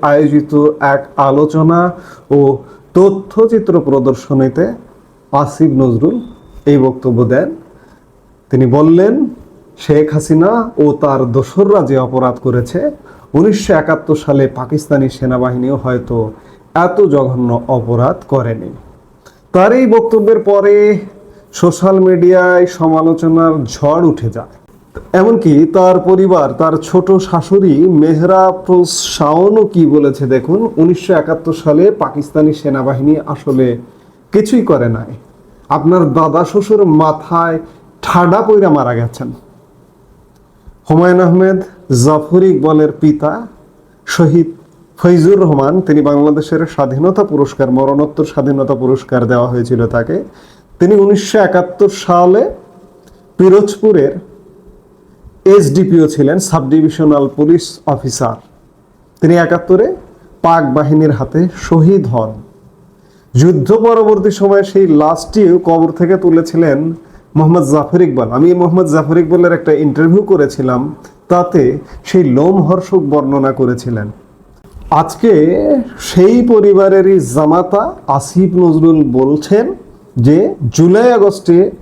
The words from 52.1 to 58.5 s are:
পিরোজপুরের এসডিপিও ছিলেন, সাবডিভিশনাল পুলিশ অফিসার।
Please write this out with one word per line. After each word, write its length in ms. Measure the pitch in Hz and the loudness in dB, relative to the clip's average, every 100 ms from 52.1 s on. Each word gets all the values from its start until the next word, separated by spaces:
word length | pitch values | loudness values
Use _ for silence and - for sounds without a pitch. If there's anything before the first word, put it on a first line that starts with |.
| 175 180 202 370 - - - - _ _ _ _ - | 2 4 2 0 -6 -20 -20 -20 _ _ _ _ 0
পিরোজপুরের 840 | 185 196 208 - 214 180 139 185 - - - _ - - _ _ _ _ - _ 190 | 4 4 2 -2 0 2 0 -4 -14 -20 -20 _ -20 -20 _ _ _ _ -20 _ 4
এসডিপিও 640 | 196 147 151 190 170 156 | 4 4 0 2 2 2
ছিলেন, 300 | 156 135 190 | 0 0 0
সাবডিভিশনাল 920 | - 160 131 156 151 - 156 147 139 - | -2 -4 0 0 0 0 0 0 0 -2
পুলিশ 440 | 151 170 - - - | 0 0 -2 -10 -6
অফিসার। 480 | 135 131 - 120 - _ | -4 -4 -6 -6 -6 _